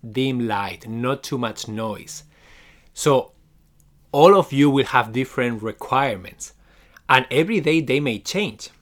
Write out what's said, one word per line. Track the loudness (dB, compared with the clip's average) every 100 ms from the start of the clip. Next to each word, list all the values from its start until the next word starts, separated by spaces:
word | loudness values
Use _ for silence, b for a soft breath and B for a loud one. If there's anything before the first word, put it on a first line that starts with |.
| -8
dim | -4 -2 -2 -2
light, | -4 -6 -10 -12
not | -6 -4 -4
too | -6 -6
much | -6 -8 -10
noise. | -8 -8 -8 -14 -20 -20 b b b b b b -4
So | 2 2 2 _ _ _ _ _ _ _ _
all | 6 8 8
of | 4
you | 2 4
will | 4 2
have | 0 0
different | -4 -4 -4 -4 -4
requirements, | -10 -10 -4 -2 -2 -4 -12 -18 -20 _ b b b b 2
and | 2 2
every | 0 2 0
day | 2 0
they | 2 0
may | 0 -4
change | -6 -6 -6 -8 -20 _